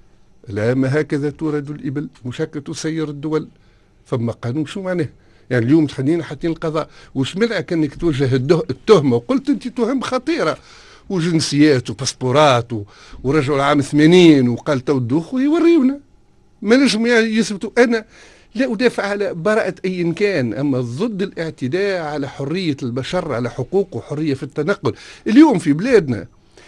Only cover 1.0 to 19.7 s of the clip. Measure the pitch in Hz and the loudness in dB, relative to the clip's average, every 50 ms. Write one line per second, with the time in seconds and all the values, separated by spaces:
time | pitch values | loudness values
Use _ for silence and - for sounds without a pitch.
1 | 156 151 160 143 143 147 - - 160 156 151 147 143 143 151 143 - 151 131 147 | -2 -2 -2 -4 -4 -4 -6 -4 -6 -4 -4 -4 -6 -8 -10 -10 -8 -8 -6 -6
2 | 156 - - - - 123 120 - 160 156 - 151 143 - 160 - - 160 160 160 | -8 -10 -12 -12 -12 -10 -8 -8 -8 -8 -8 -10 -12 -12 -10 -8 -6 -6 -4 -4
3 | 156 147 147 143 139 156 156 151 - - _ _ _ _ _ _ _ _ _ _ | -6 -6 -8 -8 -6 -4 -4 -4 -4 -6 _ _ _ _ _ _ _ _ _ _
4 | _ - 139 120 117 117 117 - - 120 117 156 151 143 - 202 190 185 185 175 | _ -6 -4 -4 -4 -4 -6 -6 -6 -6 -4 -4 -6 -6 -8 -8 -6 -4 -4 -4
5 | 147 127 - _ _ _ _ _ _ - 127 123 113 123 151 170 156 131 - - | -4 -6 -8 _ _ _ _ _ _ -2 0 0 2 4 4 4 2 2 -2 -2
6 | 131 139 170 170 139 - 156 131 - 170 160 - - 160 151 160 147 - - - | -2 0 0 -2 -4 -8 -10 -6 -6 -6 -4 -4 -6 -4 -4 -4 -6 -8 -12 -20
7 | - - - 135 135 - - 185 233 226 226 180 - - 180 165 156 139 - - | -18 -8 -4 -4 -4 -2 -2 -2 -2 -2 -2 -4 -4 -2 -2 -2 -2 -2 -2 -2
8 | 170 170 143 127 143 127 131 135 123 143 175 160 160 - - - - - 214 170 | -2 -2 0 0 0 0 0 0 2 2 2 2 0 -4 -8 -2 4 4 4 6
9 | 143 139 120 120 - - 262 269 269 - 277 190 - 247 - - 233 208 277 262 | 6 2 0 0 0 -2 -4 -2 -2 -2 -4 -4 -4 -8 -6 -4 -2 -2 -2 -4
10 | - - 254 254 254 302 339 294 180 156 135 - - - - - - - - - | -4 -4 -4 -4 -2 -2 -2 -2 -2 -2 -4 -6 -10 -20 -20 -20 -20 -20 -20 -18
11 | - - 196 180 160 180 165 160 127 - 143 143 147 156 139 123 - - 113 - | -10 -6 -4 -2 0 0 0 0 0 0 2 4 4 4 4 2 0 -4 -8 -8
12 | 131 - - - 127 127 123 147 156 143 127 120 117 - 120 107 101 - - - | -6 -8 -6 -4 -2 0 4 4 6 6 4 2 0 -4 -8 -10 -10 -12 -18 -20
13 | - - - - - 127 151 156 131 131 147 135 139 143 151 143 135 - 147 147 | -20 -20 -14 -8 -4 0 0 0 0 0 0 0 2 2 2 2 0 0 2 4
14 | 151 160 175 185 180 165 151 139 127 120 120 - - 156 147 127 - - 147 131 | 6 8 8 8 10 8 8 8 6 2 0 -2 -2 -2 -4 -2 0 -2 -2 -2
15 | 123 110 131 165 165 - - 254 269 294 311 339 330 339 339 320 254 262 277 285 | 0 -2 -2 -2 -4 -4 -4 -2 0 0 2 4 4 4 6 6 4 2 0 -2
16 | - _ _ _ _ _ _ _ _ _ _ - 202 202 233 269 285 233 180 214 | -10 _ _ _ _ _ _ _ _ _ _ -4 2 4 4 4 4 4 2 0
17 | 226 240 247 226 226 226 220 226 226 - 208 185 - 202 - 240 247 233 240 220 | 0 2 2 2 2 2 2 0 0 0 -4 -8 -8 -2 2 2 2 2 2 -2
18 | 220 _ _ - - - - _ _ _ - 214 269 247 226 190 254 233 - - | -4 _ _ -20 -20 -20 -20 _ _ _ -4 -4 -2 -2 0 0 0 0 0 -2
19 | 196 202 202 202 202 185 - 170 160 208 214 220 - 185 | -4 -4 -2 -2 -4 -4 -4 -4 -2 0 0 0 0 -2